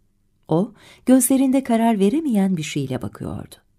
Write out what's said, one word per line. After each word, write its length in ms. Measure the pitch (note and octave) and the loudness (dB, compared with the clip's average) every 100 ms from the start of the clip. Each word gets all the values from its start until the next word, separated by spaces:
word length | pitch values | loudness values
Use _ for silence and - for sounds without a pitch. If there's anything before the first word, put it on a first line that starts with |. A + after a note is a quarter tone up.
| _ _ _ _ - | _ _ _ _ -4
O, 240 | D#3 G#3+ - - - - | -2 -2 -8 -20 -6 2
gözlerinde 560 | C4 B3+ C4+ C4+ C4+ | 4 4 2 2 0
karar 360 | C4 A3+ A#3 A3 | 0 0 2 2
veremeyen 580 | G3 C#4 D#4 G#3+ G3 F3+ | 2 0 0 0 0 -2
bir 60 | |
şeyle 400 | D3+ D3+ C3+ B2+ | -4 -6 -6 -6
bakıyordu. 520 | - - - G2+ - - _ | -8 -10 -12 -12 -14 -20 _